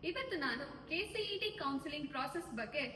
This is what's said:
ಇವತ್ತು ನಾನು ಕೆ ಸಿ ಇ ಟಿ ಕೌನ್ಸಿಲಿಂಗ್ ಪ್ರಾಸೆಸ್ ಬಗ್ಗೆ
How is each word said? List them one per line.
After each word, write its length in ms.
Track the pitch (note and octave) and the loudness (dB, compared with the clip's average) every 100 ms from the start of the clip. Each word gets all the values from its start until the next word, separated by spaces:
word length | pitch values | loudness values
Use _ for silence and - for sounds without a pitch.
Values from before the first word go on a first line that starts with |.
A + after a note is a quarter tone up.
| D#4+ | 0
ಇವತ್ತು 320 | F4+ C5 F#4 | 0 0 2
ನಾನು 520 | C4+ A#3+ C#4+ - - | 2 0 -2 -6 -2
ಕೆ 80 | D#4+ | 0
ಸಿ 240 | G#4+ A4 | 0 0
ಇ 180 | G#4 G4+ | 0 2
ಟಿ 180 | G#4+ - | 0 0
ಕೌನ್ಸಿಲಿಂಗ್ 520 | C#4 C#4 D#4 D4 C#4 | 2 2 0 -2 -2
ಪ್ರಾಸೆಸ್ 460 | C4+ C4+ F4 F4 A3+ | 0 0 0 -2 -2
ಬಗ್ಗೆ 260 | A3 D4 B3+ | 0 0 0